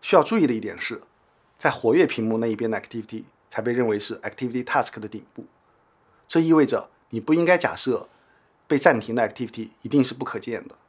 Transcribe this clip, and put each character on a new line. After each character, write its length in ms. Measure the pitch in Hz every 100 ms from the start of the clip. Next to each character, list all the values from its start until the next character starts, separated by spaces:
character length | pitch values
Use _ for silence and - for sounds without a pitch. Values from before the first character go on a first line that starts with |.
需 160 | - 190
要 60 |
注 160 | 147 226
意 80 | 151
的 80 |
一 40 | 113
点 180 | 101 87
是， 240 | - 117 - _ _ _ _ _
在 120 | 151
活 240 | - 117
跃 120 | 113 196
屏 200 | - 113
幕 120 | 113
那 80 | 113
一 100 | 107
边 140 | 117
的 100 | 107
activity 440 | - 117 107 113 - _ _
才 120 | -
被 120 | 113
认 140 | 120 120
为 120 | 104
是 200 | - 113
activity 420 | 104 - 123 123
task 340 | 120 - 120 -
的 80 | 107
顶 180 | 107 -
部， 120 | - - _ _ _ _ _ _ _ _
这 140 | 165
意 120 | 160
味 140 | 160 139
着 220 | 120 - _ _
你 100 | 113
不 140 | 107
应 100 | 160
该 120 | 170 180
假 200 | 180 170
设 320 | - 117 - _ _ _ _ _ _
被 100 | 147
暂 220 | 170 127
停 160 | 107
的 140 | 117 110
activity 420 | - 120 - 110 _
一 60 | 113
定 140 | 143
是 120 | 127
不 100 | -
可 140 | 131 214
见 280 | - 104 -
的。 100 | -